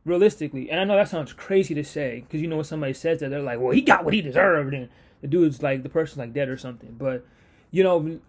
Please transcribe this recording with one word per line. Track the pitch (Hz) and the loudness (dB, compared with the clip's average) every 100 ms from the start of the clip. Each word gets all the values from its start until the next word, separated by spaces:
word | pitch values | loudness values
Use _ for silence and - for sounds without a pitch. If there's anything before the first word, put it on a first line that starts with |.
realistically. | 160 175 202 208 151 135 127 | 0 4 4 4 -6 -6 -4
And | 165 | -2
I | |
know | 196 202 | 2 4
that | 208 | 2
sounds | 170 135 | 0 -8
crazy | - - 196 190 | -10 0 2 2
to | 147 | 0
say, | 143 147 135 117 127 | -4 -4 -6 -6 -8
'cause, | 156 | -6
you | 165 | -4
know, | 156 | -4
when | |
somebody | 151 156 139 | -4 -4 -4
says | 131 165 165 | -4 -2 -2
that, | 139 | -2
they're | 143 | -4
like, | 139 120 | -4 -2
"Well, | 127 | 2
he | 139 | 4
got | - 190 | 6 4
what | 160 | 4
he | 214 | -2
deserved," | 151 139 190 160 139 | 0 2 4 2 0
and | 139 120 _ _ _ | -4 -8 _ _ _
the | 143 | -2
dude's | 175 160 123 | 2 2 2
like, | 143 135 | -2 -4
the | 127 | -4
person's, | 165 156 143 | -4 -4 -6
like, | 120 | -8
dead | 127 135 | -4 -4
or | 131 | -4
something. | 131 117 110 117 | -10 -14 -16 -8
But, | 135 127 - _ _ _ _ | -6 -6 -8 _ _ _ _
you | 170 | 2
know, | 190 175 156 165 | 4 4 0 -6